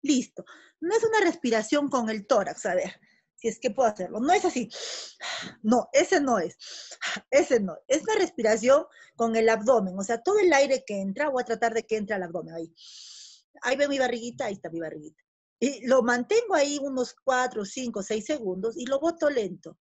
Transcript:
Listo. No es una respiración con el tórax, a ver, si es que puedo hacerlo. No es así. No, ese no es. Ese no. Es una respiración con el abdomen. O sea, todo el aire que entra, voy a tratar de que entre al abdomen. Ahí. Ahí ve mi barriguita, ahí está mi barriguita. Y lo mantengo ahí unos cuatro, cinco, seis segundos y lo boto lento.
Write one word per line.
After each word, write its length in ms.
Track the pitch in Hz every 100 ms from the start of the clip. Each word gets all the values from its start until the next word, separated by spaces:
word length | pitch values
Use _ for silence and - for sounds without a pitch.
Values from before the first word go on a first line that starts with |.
Listo. 400 | 277 262 - - - - - _
No 140 | 330
es 80 | 440
una 180 | 453 440
respiración 680 | 370 - 247 226 214 294 285
con 220 | 254 226
el 160 | 220 196
tórax, 400 | 240 190 160 208
a 80 |
ver, 180 | 180 185 - _ _ _
si 140 | _ 226
es 100 | 214
que 120 | 254
puedo 180 | 208 240
hacerlo. 320 | 214 180 208
No 140 | 262
es 100 | 381
así. 240 | 370 269 214 - - - - - - - - -
No, 260 | 214 240 -
ese 280 | 269 359 370
no 180 | 277 220
es. 180 | 165 - - - - - - - _
Ese 280 | 277 330 247
no. 200 | 190 156 _
Es 140 | 294
una 140 | 302 427
respiración 680 | 359 - 220 220 233 277 359 - - _
con 180 | 226
el 140 | 226 226
abdomen. 500 | 220 208 247 190 185
O 40 |
sea, 200 | 196 233
todo 160 | 359 415
el 120 | 370
aire 320 | 285 277 262 -
que 140 | 202
entra, 300 | 196 196 294
voy 120 | 254
a 40 | 247
tratar 260 | 226 233
de 140 | 226 -
que 100 | 220
entre 180 | 202
al 80 | 202
abdomen. 320 | 175 170 160
Ahí. 200 | 165 160 _ - - - - - - _ -
Ahí 140 | 247 262
ve 120 | 285
mi 100 | 277
barriguita, 460 | 254 240 233 233
ahí 100 | 240
está 140 | 202 170
mi 120 | 165
barriguita. 420 | 160 151 151 _ _ _ _ _
Y 280 | 247 254 233
lo 160 | 262
mantengo 520 | 233 240 247 440 466
ahí 240 | 349 285 285
unos 320 | 277 262 247 -
cuatro, 400 | - 254 254 220
cinco, 380 | 196 - 247 220
seis 240 | 190 220 202
segundos 500 | 302 208 185 214 220
y 80 |
lo 160 | 247 277
boto 300 | 320 339 302
lento. 480 | 269 202 170 165 -